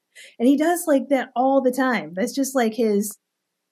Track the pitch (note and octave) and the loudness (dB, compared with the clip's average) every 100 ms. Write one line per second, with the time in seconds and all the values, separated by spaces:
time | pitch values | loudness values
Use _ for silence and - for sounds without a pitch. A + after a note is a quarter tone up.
0 | _ - - - A#3+ C#4+ D#4+ F4 D#4+ C4+ | _ -20 -20 -2 2 2 2 0 0 0
1 | A#3 C4 B3+ A#3+ C4 C4+ C4 C4+ C4 G#3 | 2 -2 -2 0 2 2 2 0 0 -2
2 | D3+ F3+ B3 C#4 C4 C4+ A3+ A3 A3 G3+ | -4 -6 -4 -4 -2 0 -2 0 0 0
3 | G#3 - _ _ _ _ _ | -2 -8 _ _ _ _ _